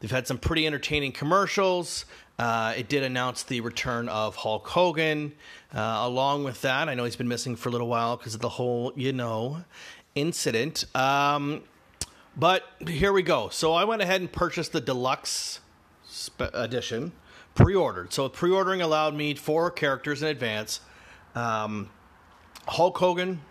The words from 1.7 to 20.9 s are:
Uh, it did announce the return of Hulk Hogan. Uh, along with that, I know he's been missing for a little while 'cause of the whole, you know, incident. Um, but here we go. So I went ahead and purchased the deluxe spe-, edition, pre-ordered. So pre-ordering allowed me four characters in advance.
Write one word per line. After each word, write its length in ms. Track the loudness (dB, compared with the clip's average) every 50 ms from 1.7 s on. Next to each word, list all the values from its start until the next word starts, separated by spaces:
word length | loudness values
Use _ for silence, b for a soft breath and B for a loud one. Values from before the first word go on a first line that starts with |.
| 4 2 0 -4 -6 -8 -8 B B B B B B -2
Uh, 360 | 0 0 2 2 0 0 -2
it 140 | -2 -2 0
did 140 | 0 0 0
announce 400 | 0 0 0 -2 -2 -2 -6 -6
the 180 | -4 -4 -4
return 480 | -4 -4 -4 -4 -4 -2 -2 -2 -2 -2
of 260 | -2 0 -2 -2 -4
Hulk 320 | -4 -2 -2 -2 -2 -4 -2
Hogan. 640 | 2 4 4 4 4 2 0 0 0 0 -2 -6 -8 B B B B B B B -4
Uh, 260 | -2 -2 0 0 0
along 420 | -2 0 0 2 2 2 2 0 -2
with 200 | -4 -6 -2 0
that, 260 | 0 0 2 0 0
I 60 | -2
know 100 | -2 -2
he's 100 | -4 -4
been 140 | -4 -2 -2
missing 260 | -2 -2 -4 -6 -6
for 140 | -4 -4 -2
a 20 |
little 160 | -2 -2 -2 0
while 300 | 0 0 2 0 -2 -4
'cause 180 | -6 -10 -8
of 60 | -4
the 80 | -4 -4
whole, 420 | -2 -2 -2 0 0 0 -2 -4 -4 -2
you 160 | -2 -2 0
know, 500 | 0 -2 -2 -2 -2 -2 -4 -4 -6 -10 _ B B B B B B B B _
incident. 680 | -2 0 0 0 0 0 2 2 2 0 0 -2 -6 -6 -4 0
Um, 680 | 2 2 4 4 4 4 4 2 2 0 -2 -4 -6 -8 -16 _ _ _ _ _ _ -12 B B B B B B
but 280 | 2 4 4 4 4 0 -4 -16 -10 -6 -6
here 260 | 0 2 4 4 6
we 80 | 4
go. 280 | 4 4 2 2 2 -2
So 240 | -4 0 2 4 4
I 100 | 4 4
went 180 | 2 2 0
ahead 180 | 2 2 2 0
and 120 | 0 -2
purchased 400 | 0 0 0 0 0 -2 -4 -2
the 100 | -2 -2
deluxe 760 | 0 0 -2 0 2 0 0 0 -2 -6 -4 -4 -4 -6 -8 -12 -14 _ _ _ _ _ _ _ _
spe-, 460 | -18 -14 -12 -12 -12 -6 _ -6 -4 -2
edition, 560 | -4 -4 -2 -2 -4 -4 -4 -4 -4 -6 -6 -10 -14 B B B B B B _
pre-ordered. 580 | 6 6 8 8 2 2 2 0 -6 -8 -6
So 160 | -4 -4 -4 -4
pre-ordering 540 | -4 -2 2 2 4 4 4 2 0 0
allowed 320 | 2 2 2 2 2 0 0
me 220 | -2 -2 -4 -4
four 340 | -4 -2 0 0 2 2 0
characters 540 | 0 0 0 0 0 0 -2 -6 -4 -2 -2
in 60 | -4
advance. 500 | -2 -2 -2 -2 -2 -2 -4 -6 -8 -10 B B